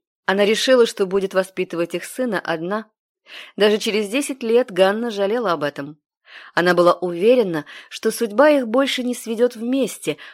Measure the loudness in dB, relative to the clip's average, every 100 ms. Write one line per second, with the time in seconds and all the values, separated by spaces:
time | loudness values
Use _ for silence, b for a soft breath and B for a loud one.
0 | _ _ -2 2 2 2 4 4 4 0
1 | -2 -2 -2 -2 -2 -4 -6 -4 -4 -6
2 | -8 -6 -4 -4 -4 -6 -4 -6 -8 _
3 | _ _ _ B B B 2 2 -2 -4
4 | -2 -4 -4 -6 0 0 2 2 2 2
5 | -4 -4 -2 -2 -2 -2 -4 -6 -12 -16
6 | _ _ _ B B 0 2 4 4 4
7 | -2 0 4 4 2 -2 -8 B B -6
8 | -6 -4 -2 2 4 4 2 0 0 -2
9 | -6 -6 -6 0 -2 -2 -4 -2 -2 -4
10 | -8 -8 B